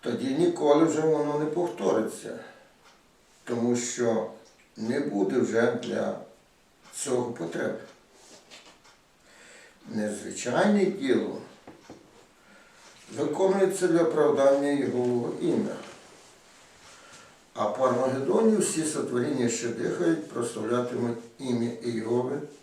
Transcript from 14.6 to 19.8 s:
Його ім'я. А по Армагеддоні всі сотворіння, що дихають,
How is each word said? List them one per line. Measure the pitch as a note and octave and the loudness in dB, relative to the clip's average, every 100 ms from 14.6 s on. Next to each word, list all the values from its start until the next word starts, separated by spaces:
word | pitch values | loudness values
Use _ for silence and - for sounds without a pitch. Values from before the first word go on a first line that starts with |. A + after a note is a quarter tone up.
| C#3+ | 4
Його | C#3+ A#2+ B2 B2 B2 A#2+ - | 2 0 0 0 0 -2 -2
ім'я. | E3 - G#3 - - - - - - - - - - - - - - - - - _ | 0 0 0 -6 -12 -18 -20 -20 -20 -20 -20 -20 -20 -20 -20 -20 -20 -20 -20 -20 _
А | - G#2+ | -4 -2
по | G#2 B2+ | 2 2
Армагеддоні | A#2+ C3 C3 - A3 A3+ G#3+ | 2 0 0 0 4 4 4
всі | - D#3+ | 2 0
сотворіння, | D3+ - - B2 C3 C3 A#2 | -2 -2 -2 -2 0 0 0
що | A2+ A#2 | 0 -4
дихають, | A2+ | -4